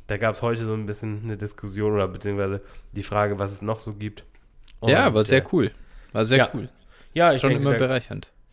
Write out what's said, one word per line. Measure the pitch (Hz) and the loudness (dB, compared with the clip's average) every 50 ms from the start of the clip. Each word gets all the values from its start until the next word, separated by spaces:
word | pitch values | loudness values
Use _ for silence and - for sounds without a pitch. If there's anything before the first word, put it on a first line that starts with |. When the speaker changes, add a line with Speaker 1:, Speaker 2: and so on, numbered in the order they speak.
| - | -8
Speaker 1:
da | - 107 | -6 -4
gab's | 98 117 110 101 - 120 | -2 0 -2 -2 0 -2
heute | 117 117 113 113 | -2 -2 -2 -2
so | 110 110 | -4 -4
ein | 110 107 | -4 -4
bisschen | 101 104 - - 110 107 104 110 | -6 -8 -8 -8 -8 -8 -8 -8
eine | 110 107 | -8 -8
Diskussion | 101 104 104 - - - 101 95 104 104 107 107 | -8 -8 -10 -10 -12 -14 -10 -6 -2 0 0 2
oder | 104 95 90 | 2 0 0
beziehungsweise | 90 90 - 101 101 101 98 98 98 98 - - - - - - - | -2 -6 -6 -4 -2 -2 -2 -2 -4 -6 -8 -12 -18 -20 -20 -14 -12
die | 101 98 | -10 -8
Frage, | - 104 104 104 104 101 95 | -2 0 0 2 2 0 -2
was | 101 98 101 | -4 -4 -6
es | 95 104 | -6 -6
noch | 107 110 110 | -6 -6 -6
so | - 113 104 | -6 -10 -10
gibt. | 101 107 104 - - - - - - - _ _ - - - - - - | -8 -10 -10 -10 -12 -18 -20 -20 -20 -20 _ _ -20 -20 -20 -14 -4 2
Speaker 2:
Ja, | 113 139 196 277 202 | 4 4 4 4 4
Speaker 1:
Und, | 107 | 4
Speaker 2:
war | 107 107 | 4 4
sehr | 107 135 135 135 | 4 4 4 4
Speaker 1:
äh, | - - | 2 2
Speaker 2:
cool. | 170 117 113 - - - - - - - - - | 2 2 0 -2 -8 -16 -20 -20 -20 -18 -6 -2
War | 110 110 | -2 0
sehr | 110 131 135 | 4 4 4
Speaker 1:
ja. | 120 - - | 4 4 0
Speaker 2:
cool. | 123 110 - - _ - - - - - - - | -4 -8 -10 -12 _ -20 -20 -20 -20 -20 -6 0
Speaker 1:
Ja, | 165 170 170 | 4 4 6
Speaker 2:
Ist | 143 | 6
Speaker 1:
ich | 127 | 4
Speaker 2:
schon | - 135 | 4 2
Speaker 1:
denke, | 143 143 139 | 2 2 2
Speaker 2:
immer | 139 127 | 2 2
Speaker 1:
da, | 117 131 | 2 2
Speaker 2:
bereichernd. | 127 131 123 - - 101 101 - - _ - - _ | 2 0 -2 -2 -6 -10 -12 -14 -16 _ -20 -20 _